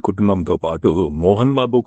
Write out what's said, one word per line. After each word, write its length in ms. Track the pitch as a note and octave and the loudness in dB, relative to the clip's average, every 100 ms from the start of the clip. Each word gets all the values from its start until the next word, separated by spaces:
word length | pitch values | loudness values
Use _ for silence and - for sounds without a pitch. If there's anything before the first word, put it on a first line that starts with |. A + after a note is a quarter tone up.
| - | 0
కుటుంబంతో 480 | G2 G2+ F#2+ E2+ E2 E2 | 0 0 0 0 -2 -4
పాటు 260 | E2 - E2 D#2+ D2+ F2 | -2 0 2 0 0 2
మోహన్ 300 | G#2 B2+ C3+ | 2 2 0
బాబు 200 | B2 B2 | 0 0